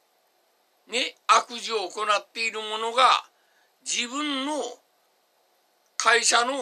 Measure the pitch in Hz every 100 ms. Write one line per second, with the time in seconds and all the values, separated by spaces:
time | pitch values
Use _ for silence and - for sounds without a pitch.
0 | _ _ _ _ _ _ _ _ - 226
1 | 294 - - 220 226 240 202 226 180 208
2 | 214 202 - 240 226 214 214 214 226 233
3 | 247 135 - _ _ _ _ _ - 214
4 | 240 269 302 269 277 302 - - _ _
5 | _ _ _ _ _ _ _ _ _ -
6 | 220 240 226 233 240 277